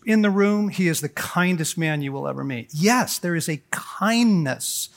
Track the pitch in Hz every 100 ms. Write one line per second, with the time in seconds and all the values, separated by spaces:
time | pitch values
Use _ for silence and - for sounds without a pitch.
0 | - 220 208 196 202 208 208 - 180 156
1 | 147 - - 175 180 180 156 - 160 151
2 | 139 139 139 135 139 123 - 151 196 247
3 | - - 175 170 165 151 - - - -
4 | 196 233 233 185 143 127 - - -